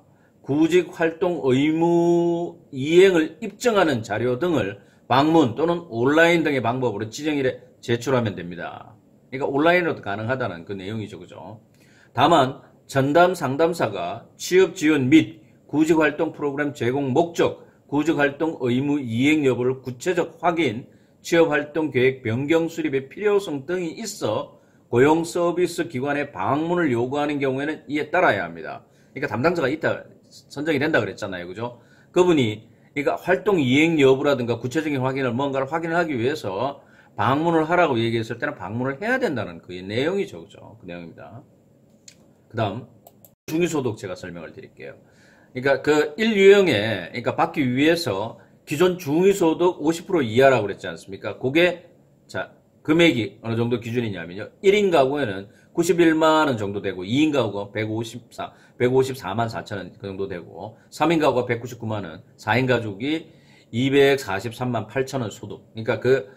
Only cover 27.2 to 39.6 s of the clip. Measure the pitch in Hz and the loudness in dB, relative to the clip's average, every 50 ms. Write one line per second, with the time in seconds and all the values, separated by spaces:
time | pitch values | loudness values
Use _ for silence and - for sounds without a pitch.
27.2 | 147 151 147 139 139 135 131 135 143 156 151 - - - 143 151 143 151 - 180 | -2 -2 -2 -2 -2 -2 -2 -2 -4 -6 -6 -8 -10 -8 -6 -6 -4 -2 0 2
28.2 | 180 147 110 98 87 85 82 82 76 71 65 - - _ _ _ _ _ _ 131 | 2 4 2 0 -2 -6 -10 -12 -12 -12 -12 -14 -16 _ _ _ _ _ _ -8
29.2 | 147 131 101 113 135 170 180 170 139 127 156 156 - 120 101 - - - - _ | -8 -6 -4 0 0 0 0 0 0 -2 -2 -2 -2 -2 -2 -4 -6 -14 -20 _
30.2 | _ _ - - - _ - 139 147 165 151 127 143 156 160 131 107 95 92 - | _ _ -20 -20 -20 _ -12 -8 -4 -2 -2 0 0 0 0 0 0 -2 -6 -8
31.2 | 107 98 92 90 87 87 92 107 117 120 - - _ _ _ _ _ _ - 175 | -8 -8 -8 -10 -10 -12 -10 -10 -10 -10 -10 -14 _ _ _ _ _ _ 0 2
32.2 | 180 180 165 143 123 107 107 107 - - - _ _ _ _ 147 139 156 - - | 4 4 4 2 2 0 -2 -6 -12 -20 -20 _ _ _ _ -4 -4 -4 -4 -2
33.2 | - 175 190 185 - 214 196 170 135 123 127 147 160 170 165 151 135 131 135 135 | 0 0 0 0 2 0 2 2 2 2 4 4 4 4 4 6 6 6 6 4
34.2 | 143 143 143 123 120 113 113 113 - 123 123 160 156 160 143 131 127 135 135 139 | 4 0 0 0 0 -2 -4 -4 -4 -4 -4 -4 -2 -2 -2 -2 -2 -2 -2 -2
35.2 | 135 123 113 127 143 139 135 135 135 131 160 165 165 165 165 175 175 156 143 113 | -2 -2 -2 -2 -2 -2 -2 -4 -4 -4 -4 -4 -4 -2 -2 -2 -2 -2 -2 -2
36.2 | 113 135 156 151 - 104 92 101 123 139 - - - _ - - _ _ _ - | -2 -2 -2 -4 -6 -6 -6 -4 -4 -6 -6 -10 -16 _ -20 -20 _ _ _ -2
37.2 | 104 117 135 151 165 170 170 160 156 156 175 175 175 151 123 113 113 117 113 113 | 0 2 2 2 2 2 2 2 2 2 2 2 4 2 2 0 0 0 -2 -2
38.2 | 110 - 120 110 147 147 143 - 92 92 110 120 127 135 139 135 202 233 262 262 | -4 -6 -6 -6 -6 -8 -8 -10 -10 -8 -6 -4 -4 -4 -6 -6 -4 -4 -2 -2
39.2 | 247 196 143 113 95 87 82 82 | -2 -2 -2 -4 -6 -8 -12 -16